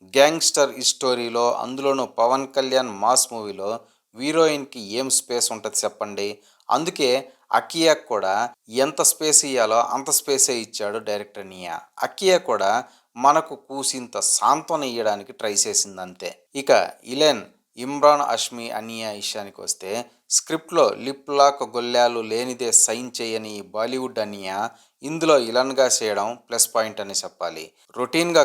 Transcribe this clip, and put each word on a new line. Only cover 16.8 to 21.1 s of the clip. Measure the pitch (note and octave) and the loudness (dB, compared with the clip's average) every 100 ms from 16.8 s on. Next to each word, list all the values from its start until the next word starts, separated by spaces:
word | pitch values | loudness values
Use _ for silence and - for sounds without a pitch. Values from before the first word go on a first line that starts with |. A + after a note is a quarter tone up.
| F2 - A2+ | 4 -6 -10
ఇలెన్ | C3 D3+ A#2+ - _ _ A2+ | 2 4 2 -4 _ _ -12
ఇమ్రాన్ | B2+ C#3+ D3 D3 B2+ | -8 2 4 4 2
హష్మి | A#2 - A#2+ A#2 A2+ | -2 -4 -8 -8 -8
అనియా | A2+ A2+ A2 G#2 | -8 -8 -8 -8
విషయానికి | G2+ A2 G2+ - F2 | -8 -8 -12 -12 -8
వస్తే, | - F#2 A2 A#2+ _ _ - | -8 -6 -8 -8 _ _ -2
స్క్రిప్ట్లో | - D#3+ - E3+ A#2+ G#2 | -2 -6 -2 4 4 2
లిప్ | A#2+ | -8